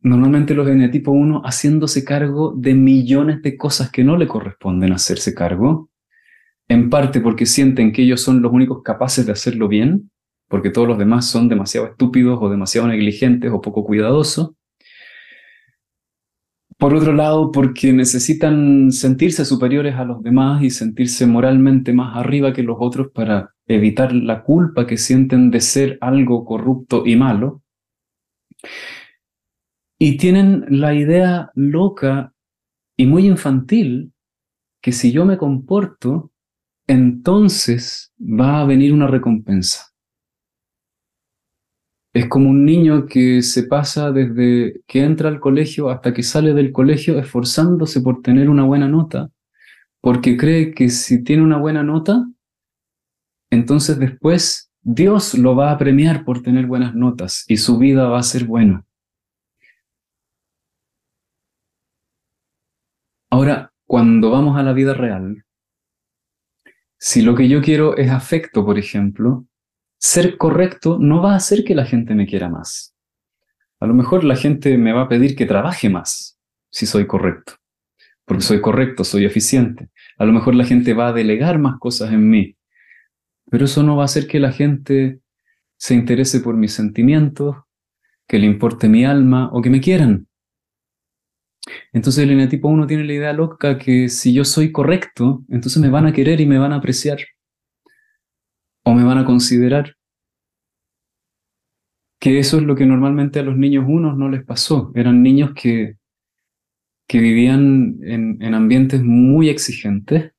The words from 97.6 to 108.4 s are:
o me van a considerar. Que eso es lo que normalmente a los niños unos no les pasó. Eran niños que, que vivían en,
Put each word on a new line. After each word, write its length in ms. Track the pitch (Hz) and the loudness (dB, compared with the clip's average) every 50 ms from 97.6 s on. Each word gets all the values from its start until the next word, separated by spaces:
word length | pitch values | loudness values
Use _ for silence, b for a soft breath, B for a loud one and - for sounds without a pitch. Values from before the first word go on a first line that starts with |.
| _ _ _ _ _ _ _ _ _ _ _ _ _ _ _ _ _ _ _ _ _ _ _ _ _ | _ _ _ _ _ _ _ _ _ _ _ _ _ _ _ _ _ _ _ _ _ _ _ _ _
o 80 | - 117 | 2 2
me 120 | 120 123 | 4 4
van 120 | 123 123 | 4 2
a 80 | 131 131 | 2 2
considerar. 720 | 127 123 123 123 - 123 120 123 123 135 147 143 143 _ _ _ _ _ _ _ _ _ _ _ _ _ _ _ _ _ _ _ _ _ _ _ _ _ _ _ _ _ _ _ _ _ _ _ _ _ _ _ _ _ _ _ _ _ _ | 2 2 2 2 2 0 0 2 2 0 0 -2 -4 _ _ _ _ _ _ _ _ _ _ _ _ _ _ _ _ _ _ _ _ _ _ _ _ _ _ _ _ _ _ _ _ _ _ _ _ _ _ _ _ _ _ _ _ _ _
Que 180 | - 127 131 139 | -2 0 2 2
eso 200 | 139 139 - 156 | 2 2 0 0
es 60 | 151 | 0
lo 100 | 147 143 | 0 0
que 100 | 131 139 | 2 2
normalmente 540 | 131 131 127 135 139 143 147 143 143 143 151 | 2 4 4 2 0 0 0 -2 -2 -4 -4
a 60 | 139 | -4
los 120 | 135 135 | -4 -2
niños 300 | 131 135 139 143 139 131 131 | 0 0 0 0 0 0 0
unos 300 | 151 165 165 156 143 135 | 0 0 0 -2 -2 -4
no 100 | 139 135 | -4 -4
les 160 | 135 131 135 | -6 -8 -8
pasó. 480 | _ 123 123 - - 156 143 - - - | _ -8 -8 -4 -2 -2 -2 -2 -4 -4
Eran 280 | 120 117 123 123 123 123 | -2 0 2 4 4 6
niños 300 | 131 135 139 147 139 143 | 6 4 4 2 0 -4
que, 420 | - - 123 117 117 107 104 104 _ _ _ _ _ _ _ _ _ _ _ _ _ _ _ _ _ _ _ _ _ _ | -4 -4 -2 -2 -2 -4 -6 -10 _ _ _ _ _ _ _ _ _ _ _ _ _ _ _ _ _ _ _ _ _ _
que 140 | _ - 120 | _ -2 0
vivían 800 | 113 113 113 117 120 123 131 135 139 139 135 135 127 - - - - | 2 2 2 2 2 2 4 4 2 4 4 2 2 0 -4 -8 -12
en, 400 | 80 117 113 113 113 107 - | -10 -6 -6 -6 -6 -6 -8